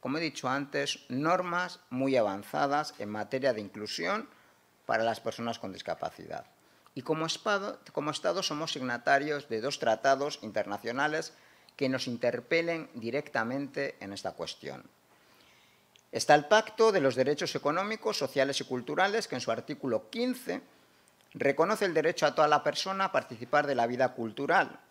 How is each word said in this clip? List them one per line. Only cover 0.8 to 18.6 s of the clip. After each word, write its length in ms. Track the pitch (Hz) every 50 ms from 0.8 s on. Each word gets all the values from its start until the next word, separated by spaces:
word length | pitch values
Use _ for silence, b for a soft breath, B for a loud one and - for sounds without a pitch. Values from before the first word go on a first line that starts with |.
| 139 139 - - - -
normas 680 | 123 131 147 160 180 185 180 180 170 175 180 175 - - _ _
muy 260 | 123 127 135 135 135
avanzadas 760 | 123 110 101 95 101 101 - - 147 143 139 143 147 151 - - -
en 100 | 110 104
materia 440 | 107 107 104 - - 135 127 139
de 80 | 120 110
inclusión 680 | 101 95 - 107 104 107 - - 170 175 196 220 - - b b b b b b b b _ _ _
para 200 | - 120 110 113
las 160 | 113 110 -
personas 400 | - 113 107 - 117 117 117 -
con 120 | - 98
discapacidad. 760 | 95 92 - - 82 - 82 82 - - 87 78 78 - - _ _ b b b b b b b _
Y 60 | 131
como 240 | 127 - 156 160 160
Estado, 520 | 160 - - - 214 208 196 196 208 - - _ -
como 180 | _ - 147 151
Estado 320 | 147 - - 180 170 175
somos 300 | - - 156 147 160 156
signatarios 760 | - 143 127 127 120 120 - 143 139 139 143 151 147 143 135 -
de 120 | 113 110
dos 180 | 110 135 139 -
tratados 600 | - 117 110 110 - 135 135 131 143 147 143 -
internacionales 920 | - 110 101 107 98 95 101 104 - 110 120 131 143 151 151 160 160 - B B B B B B B B B
que 120 | - 139 131
nos 200 | 131 123 - 131
interpelen 840 | 120 117 - 120 120 120 120 - 170 165 165 170 170 165 156 - -
directamente 1000 | 120 107 117 117 143 147 - - 120 113 117 127 139 143 135 - - 139 139 - _
en 120 | - 98
esta 200 | 101 98 - 92
cuestión. 500 | 82 - 85 80 - - - 71 67 64 - - _ _ _ b b b b b b b b b b b b b b b b b b b _ _
Está 240 | - 123 - - 147
el 120 | 151 147
Pacto 440 | - 214 220 220 - - - 226 226
de 100 | 208 190
los 140 | 139 135 120
Derechos 400 | 123 127 143 147 143 180 - -
Económicos, 640 | 139 - 143 151 175 196 208 220 214 - 220 202
Sociales 440 | - 147 123 - 139 135 139 139 -